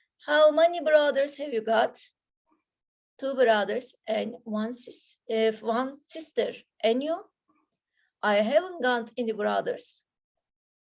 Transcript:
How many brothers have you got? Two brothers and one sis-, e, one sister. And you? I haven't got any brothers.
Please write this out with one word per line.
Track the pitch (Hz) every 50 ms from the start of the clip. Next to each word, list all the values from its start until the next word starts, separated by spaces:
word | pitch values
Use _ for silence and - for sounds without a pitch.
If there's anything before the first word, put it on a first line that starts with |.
| _ _ _ _ -
How | 285 294 302 311 302
many | 294 311 330 339 349 349 294
brothers | 311 302 302 294 294 240 269 277 285 - -
have | 285 302 247
you | 220 220
got? | 220 226 214 247 - - - - - _ _ _ _ _ _ _ _ _ _ _ _ _ _ _ _ _ _ _ _ _ -
Two | 269 269 269
brothers | 254 254 233 220 208 202 185 214 247 254 - - _ - -
and | 220 214 202 220 254 - -
one | 226 214 214 214 233
sis-, | 247 - - - - - - - - _ _ -
e, | 226 220 220 220 214 214
one | 214 226 220 240 262 269 285 294 _
sister. | - - 320 320 - - 240 214 - - - - _ _ _ -
And | 220 233 254
you? | 285 311 330 370 427 _ _ _ _ _ _ _ _ _ _ _ _ _ _ _ _ _ _ _
I | - 208 208 208
haven't | 214 214 285 320 359 370 359 339
got | 247 254 247 240 226 226 - -
any | 240 220 214 202
brothers. | 208 208 202 196 175 170 - - - - - _ _ _ _ _ _ _ _ _ _ _ _ _ _ _ _ _